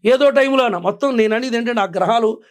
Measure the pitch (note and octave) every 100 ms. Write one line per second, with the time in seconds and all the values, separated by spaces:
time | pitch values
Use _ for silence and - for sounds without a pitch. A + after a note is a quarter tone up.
0 | G#3+ C4 C#4+ C#4 C4+ C4+ B3 F3+ F3 F#3+
1 | C#4 A#3+ A3 A3 B3+ A#3 A#3 A#3 G3 F3
2 | F#3 A#3 A3 A3 _